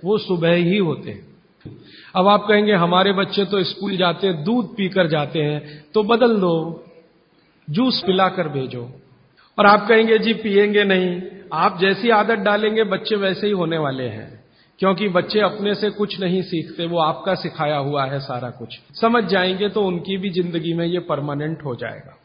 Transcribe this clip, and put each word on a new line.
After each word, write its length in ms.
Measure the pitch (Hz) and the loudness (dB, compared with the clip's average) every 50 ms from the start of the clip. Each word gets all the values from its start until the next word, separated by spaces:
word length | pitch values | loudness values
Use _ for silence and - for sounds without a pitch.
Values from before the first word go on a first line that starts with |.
| - | -2
वो 120 | 175 214 208 | 0 -2 -2
सुबह 360 | 214 - 190 175 160 160 170 | 0 -2 -2 0 2 2 4
ही 240 | 175 175 170 185 208 | 4 4 2 2 2
होते 340 | 190 165 143 - - - | 2 0 -2 -4 -8 -14
हैं। 220 | 107 98 - - - _ _ _ _ _ _ - - - - - - - - - - | -14 -14 -16 -20 -20 _ _ _ _ _ _ -20 -20 -20 -20 -20 -20 -20 -20 -6 -2
अब 120 | 185 180 202 | 2 4 4
आप 180 | 208 208 208 208 | 4 4 4 4
कहेंगे, 240 | 214 208 208 208 214 | 2 4 4 4 4
"हमारे 400 | 185 170 170 180 180 190 196 202 | 2 2 4 4 4 4 2 2
बच्चे 320 | 190 196 190 - 202 202 | 0 -2 -2 0 -2 -2
तो 180 | 180 202 202 180 | 0 0 -2 -2
स्कूल 340 | - - - 196 202 196 175 | -2 -4 -8 -6 -6 -2 0
जाते 300 | 185 175 165 175 - 196 | 0 0 0 0 -2 -2
हैं, 160 | 180 156 147 | -2 -2 -2
दूध 340 | 175 233 247 226 - - - | -2 0 0 -2 -4 -4 -4
पीकर 300 | 196 185 - 196 180 160 | -4 -2 2 0 2 2
जाते 320 | 151 156 147 143 143 165 | 2 -2 -2 -2 -2 -2
हैं, 460 | 151 147 147 151 147 - - - - _ _ | -2 0 -2 -4 -6 -10 -18 -20 -20 _ _
तो 100 | 220 214 | 0 2
बदल 340 | 202 233 226 254 240 226 208 | 2 4 4 4 4 4 4
दो, 460 | 190 175 170 165 160 165 165 - - - - - _ _ _ _ _ _ _ _ _ _ _ _ _ - | 2 2 2 0 -2 -4 -8 -12 -16 -20 -20 -20 _ _ _ _ _ _ _ _ _ _ _ _ _ -6
जूस 340 | 147 175 254 262 - - - | -2 0 2 2 0 0 0
पिलाकर 420 | - 185 185 190 185 185 185 175 156 | 0 2 2 2 2 0 -2 -4 -4
भेजो।" 440 | 139 139 131 123 123 123 117 120 - - _ _ _ _ _ _ _ _ _ _ _ - | -4 -4 -6 -6 -8 -10 -12 -12 -16 -20 _ _ _ _ _ _ _ _ _ _ _ 4
और 60 | 208 | 6
आप 220 | 202 208 208 208 - | 6 6 6 6 4
कहेंगे, 320 | 233 220 226 226 226 214 | 4 4 6 4 4 2
"जी 140 | 190 220 226 | 4 2 -2
पिएंगे 500 | 185 - 220 196 196 208 208 208 208 208 | 0 -2 2 4 4 4 4 4 2 2
नहीं।" 380 | 196 190 185 185 180 180 175 185 - - - - - 165 | 4 4 2 2 0 -2 -4 -8 -10 -14 -16 -16 -8 -2
आप 260 | 156 170 208 196 175 | 2 2 2 2 2
जैसी 300 | 180 190 196 190 233 240 | 2 2 2 2 2 4
आदत 260 | 226 208 208 202 226 | 4 4 4 2 0
डालेंगे 480 | 220 190 208 208 208 214 214 214 220 220 | 0 2 0 0 2 2 0 2 2 0
बच्चे 320 | 202 190 190 - - 220 | 0 0 -4 -2 -2 -2
वैसे 320 | 208 196 190 185 - 214 208 | 0 0 -2 -2 0 -2 -2
ही 60 | 208 | 0
होने 240 | 190 175 160 165 160 | 0 0 -2 -2 -2
वाले 260 | 151 139 135 131 127 | -2 -2 -4 -4 -6
हैं, 400 | 120 107 107 107 - - 110 _ _ _ _ _ _ _ _ | -8 -8 -10 -12 -14 -18 -20 _ _ _ _ _ _ _ _
क्योंकि 300 | - 190 196 180 208 208 | 0 0 2 2 0 0
बच्चे 300 | 175 180 170 - - 214 | 0 0 0 0 0 0
अपने 360 | 208 185 208 214 202 202 202 | 0 0 0 -2 -2 -2 -2
से 140 | - 214 208 | 0 -2 -4
कुछ 300 | - - 208 202 - - | -2 -2 -4 -4 -4 -4
नहीं 220 | 196 180 175 190 | -2 -2 -2 -2
सीखते, 440 | 180 180 - 165 151 - - - 170 | -2 -4 -4 -6 -6 -6 -8 -8 -6
वो 140 | 165 170 170 | -4 0 0
आपका 360 | 160 151 165 165 - 196 185 | 0 0 0 -2 -2 -4 -4
सिखाया 420 | - - 175 - - 160 147 151 143 | -2 -4 -10 -6 -4 -2 -2 -2 -2
हुआ 280 | 139 139 147 143 135 | -2 -2 -2 -2 -2
है 140 | 131 139 139 | -2 -4 -6
सारा 300 | 139 - 131 123 120 120 | -6 -6 -8 -8 -8 -10
कुछ। 300 | 113 - 117 - - - _ _ - - | -12 -12 -14 -16 -16 -20 _ _ -8 0
समझ 220 | - 226 233 240 220 | 0 2 2 2 2
जाएंगे 460 | 180 185 190 180 185 185 185 202 208 | 2 2 2 2 0 0 0 -2 -2
तो 140 | 196 214 208 | 0 0 -2
उनकी 340 | 190 180 175 151 - 190 196 | 0 -2 -4 -4 -4 -6 -4
भी 120 | 185 202 | -4 -4
जिंदगी 440 | 170 180 180 175 165 170 156 170 165 | -2 -2 -2 -2 -2 -4 -4 -2 -2
में 120 | 170 170 | -2 -2
ये 140 | 170 175 180 | -2 -2 -4
परमानेंट 580 | 170 175 160 143 143 147 143 143 151 156 160 151 - | -2 -2 -4 -4 -2 -4 -6 -4 -4 -6 -6 -6 -8
हो 100 | 143 123 | -8 -8
जाएगा। 420 | 113 120 113 107 104 - - - _ _ | -8 -8 -12 -12 -14 -18 -20 -20 _ _